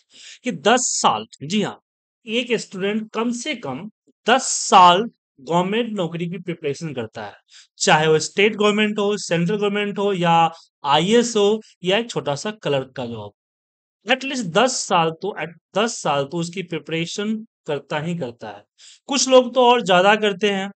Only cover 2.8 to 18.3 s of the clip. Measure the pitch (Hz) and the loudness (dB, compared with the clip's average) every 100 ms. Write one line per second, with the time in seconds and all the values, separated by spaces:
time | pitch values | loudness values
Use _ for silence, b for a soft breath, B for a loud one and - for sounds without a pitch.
2.8 | 196 214 220 214 240 240 311 262 139 127 | -4 -4 -6 -4 -4 -4 -8 -8 -8 -10
3.8 | 214 _ _ _ - 254 - - - 214 | -12 _ _ _ 0 2 0 -4 4 8
4.8 | 185 180 120 _ _ _ 131 170 185 220 | 8 8 0 _ _ _ -2 0 0 -2
5.8 | 226 208 165 170 175 190 175 165 143 135 | -4 -4 -4 -4 -8 -8 -10 -8 -6 -6
6.8 | 165 123 110 117 104 - _ B B - | -8 -8 -10 -10 -14 -16 _ B B -2
7.8 | - 156 156 156 - - 214 208 208 208 | 2 4 4 2 0 0 0 2 0 2
8.8 | 214 214 202 202 - 170 175 208 208 202 | 0 -2 -2 -4 -2 -2 0 -2 -2 -2
9.8 | 202 208 202 190 170 170 165 - B _ | -4 -2 -2 0 2 4 2 -2 B _
10.8 | 143 151 180 233 233 220 202 220 B B | 0 2 4 2 2 2 2 0 B B
11.8 | 175 202 233 156 143 139 214 214 156 139 | -2 -2 -2 -6 -4 -6 -6 -8 -4 -4
12.8 | 131 135 120 113 104 _ _ _ _ _ | -4 -10 -10 -10 -14 _ _ _ _ _
13.8 | _ _ 202 262 269 269 190 180 254 - | _ _ -2 -2 -2 -8 -2 2 2 0
14.8 | - 185 160 160 190 - 160 - _ 190 | 0 0 0 -4 -10 -8 -10 -12 _ -4
15.8 | 233 - 160 143 139 170 170 185 180 160 | -2 -4 -2 -2 -2 -6 -8 -8 -8 -10
16.8 | 151 165 170 - 208 220 220 _ - 143 | -6 -6 -6 -6 -6 -6 -10 _ -8 -8
17.8 | - 151 165 170 123 | -6 -6 -6 -6 -8